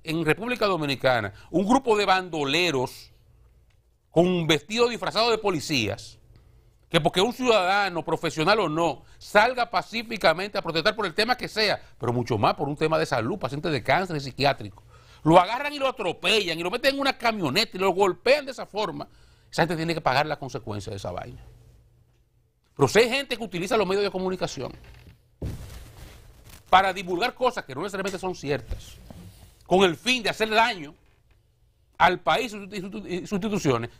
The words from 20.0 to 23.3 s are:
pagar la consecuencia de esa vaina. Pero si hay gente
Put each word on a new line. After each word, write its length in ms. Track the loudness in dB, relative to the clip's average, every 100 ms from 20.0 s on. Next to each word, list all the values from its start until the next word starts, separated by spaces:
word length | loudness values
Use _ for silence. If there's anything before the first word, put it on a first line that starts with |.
pagar 260 | 0 2 0
la 100 | -2
consecuencia 540 | -8 -10 -8 -8 -8
de 60 | -10
esa 160 | -8
vaina. 280 | -8 -10 -14 -20 -20 -20 -20 _ _ _ _ _ _ _ _ _ 2
Pero 120 | 4
si 100 | 6
hay 100 | 4
gente 280 | 2 -4